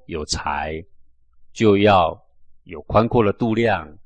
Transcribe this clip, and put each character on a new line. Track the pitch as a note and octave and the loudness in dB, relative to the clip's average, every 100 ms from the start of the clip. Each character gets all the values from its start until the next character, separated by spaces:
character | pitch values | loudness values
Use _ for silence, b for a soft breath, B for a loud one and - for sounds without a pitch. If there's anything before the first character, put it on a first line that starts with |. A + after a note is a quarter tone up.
| - | -12
有 | E2 D2+ | -10 -8
才， | - D2+ D2 D2+ D#2+ - - - _ _ _ - | -8 -8 -8 -8 -10 -14 -20 -20 _ _ _ -16
就 | - A2 G2+ | -2 2 4
要 | G#2 F#2+ D#2+ E2 _ _ - - | 6 4 2 -4 _ _ -20 -20
有 | - D#2 | -20 -18
宽 | - G#2 A#2 | -2 0 2
阔 | B2 | 2
的 | G2+ | 0
度 | - A#2 | 0 -2
量， | A2 A#2 F#2 D#2 D2+ | 0 0 -2 -6 -20